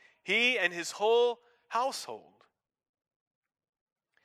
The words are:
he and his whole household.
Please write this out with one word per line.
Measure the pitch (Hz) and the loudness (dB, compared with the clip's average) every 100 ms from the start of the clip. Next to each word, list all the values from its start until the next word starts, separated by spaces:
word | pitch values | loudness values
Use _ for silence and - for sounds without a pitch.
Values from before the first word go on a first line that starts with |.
| _ _ | _ _
he | - 214 240 240 | -2 2 2 2
and | 175 | 0
his | 170 165 | -2 -8
whole | - 214 233 240 233 _ _ - | -2 2 4 2 -2 _ _ -8
household. | 226 262 - - 110 76 _ _ _ _ _ _ _ _ _ _ _ _ _ _ _ _ _ _ _ | -4 -4 -6 -12 -14 -16 _ _ _ _ _ _ _ _ _ _ _ _ _ _ _ _ _ _ _